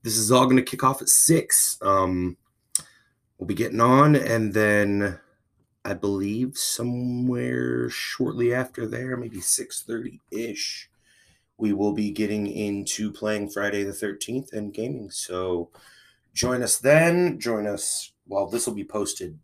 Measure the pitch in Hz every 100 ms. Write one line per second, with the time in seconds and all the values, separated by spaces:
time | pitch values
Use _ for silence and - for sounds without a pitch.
0 | 117 110 107 127 131 127 123 123 131 135
1 | - - - 165 - - - - 98 98
2 | 92 90 90 87 _ _ _ - - _
3 | _ _ _ _ 87 98 - 104 120 131
4 | 151 143 - 113 110 101 104 104 101 101
5 | 101 87 _ _ _ _ _ _ 101 90
6 | 101 98 101 110 127 - - - 120 123
7 | 123 123 123 123 123 123 62 62 120 -
8 | - - 127 120 120 123 123 - 110 117
9 | 127 123 117 104 - - - - - 113
10 | 120 - _ 104 117 101 - - - _
11 | _ _ _ _ _ _ 107 95 101 101
12 | 104 104 104 104 101 98 104 101 - -
13 | 107 101 107 107 101 101 101 101 101 98
14 | 104 98 - 127 135 110 104 101 117 139
15 | 98 - - 90 92 90 85 - - _
16 | _ _ _ - 123 123 120 - 131 151
17 | 170 175 180 135 120 110 104 98 - -
18 | - _ - 101 98 117 120 104 98 107
19 | 98 - 92 78